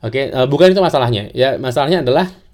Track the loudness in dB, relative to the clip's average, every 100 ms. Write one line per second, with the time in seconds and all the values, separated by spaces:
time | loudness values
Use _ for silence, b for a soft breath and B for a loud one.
0 | -6 -6 -6 -2 -2 4 4 4 2 0
1 | 0 -2 -6 -2 -2 0 -4 -2 0 0
2 | 0 0 -2 -8 _